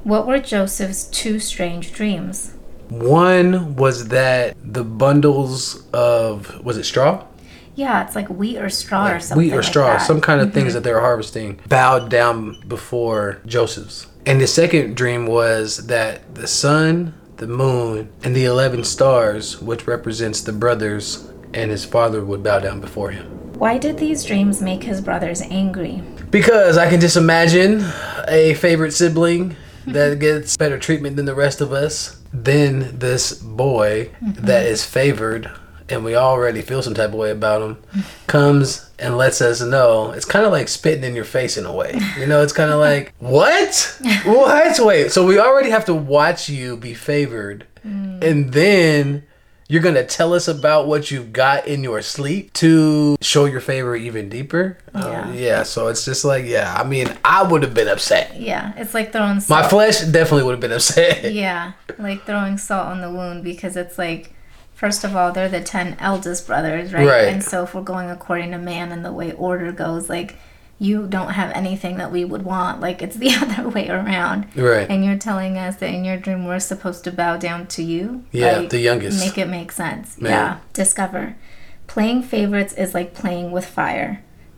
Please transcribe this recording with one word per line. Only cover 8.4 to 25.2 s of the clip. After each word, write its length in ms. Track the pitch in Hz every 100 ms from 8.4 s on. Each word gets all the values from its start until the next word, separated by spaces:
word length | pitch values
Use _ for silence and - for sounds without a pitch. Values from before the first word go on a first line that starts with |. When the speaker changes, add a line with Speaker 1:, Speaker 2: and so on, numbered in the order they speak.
| 214 233
Speaker 1:
or 100 | 202
straw 400 | - - 196 202
or 40 |
Speaker 2:
Like 80 | 170
Speaker 1:
something 240 | - 156 165
Speaker 2:
wheat 60 |
or 40 | 139
Speaker 1:
like 80 |
Speaker 2:
straw, 220 | - 156 127
Speaker 1:
that. 40 | 110 -
Speaker 2:
some 140 | 156
kind 200 | - 143
of 120 | 135
things 160 | 143 131
Speaker 1:
Mm-hmm. 60 |
Speaker 2:
that 100 | 120
they're 160 | 120 113
harvesting 600 | 123 120 107 113 107 98 -
bowed 400 | 131 127 131 113
down 500 | 120 120 113 107 - -
before 720 | 113 - 120 117 110 101 95 117
Joseph's. 600 | 120 113 - - - - - -
And 140 | 135
the 60 | 127
second 500 | - 170 170 120 123
dream 300 | 123 120 117
was 600 | 117 117 110 110 - 107
that 460 | 117 110 - -
the 120 | - -
sun, 680 | - 143 151 160 165 170 156 - -
the 100 | 113
moon, 640 | 123 135 123 117 110 107 -
and 120 | 131
the 100 | 127
eleven 400 | 127 123 135 123
stars, 760 | 113 - 135 123 110 107 - -
which 260 | 107 113 -
represents 540 | 120 117 110 113 110
the 100 | -
brothers 760 | 107 120 117 107 104 - - - - -
and 180 | - 113
his 140 | 104
father, 400 | - 120 117 110
would 180 | 98 98
bow 160 | 101 101
down 200 | 98 98
before 300 | 101 107 95
him. 160 | 95 85 - - -
Speaker 1:
Why 200 | 226 254
did 200 | 294 302
these 260 | 311 311
dreams 360 | - 202 202 202
make 200 | 185 185
his 180 | 233 190
brothers 420 | 196 175